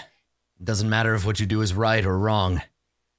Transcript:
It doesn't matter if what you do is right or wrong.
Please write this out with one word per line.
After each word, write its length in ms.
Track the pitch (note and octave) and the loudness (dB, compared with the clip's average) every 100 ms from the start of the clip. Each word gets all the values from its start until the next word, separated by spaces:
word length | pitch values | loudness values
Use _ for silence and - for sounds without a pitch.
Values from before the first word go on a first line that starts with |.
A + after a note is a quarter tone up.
| - _ _ _ _ _ | -10 _ _ _ _ _
It 60 | |
doesn't 260 | F2+ G#2+ G#2+ | -4 -2 0
matter 240 | A2 A2+ | 0 2
if 100 | A2 | 0
what 160 | F#2+ G#2 | 0 -2
you 60 | G#2+ | 0
do 160 | G#2+ | 0
is 100 | A2 | 0
right 320 | F#2+ A2+ A2+ | 0 2 2
or 140 | F#2+ F#2 | 2 0
wrong. 440 | G#2 G#2+ F#2+ F2+ - _ _ _ _ | 2 2 2 -2 -4 _ _ _ _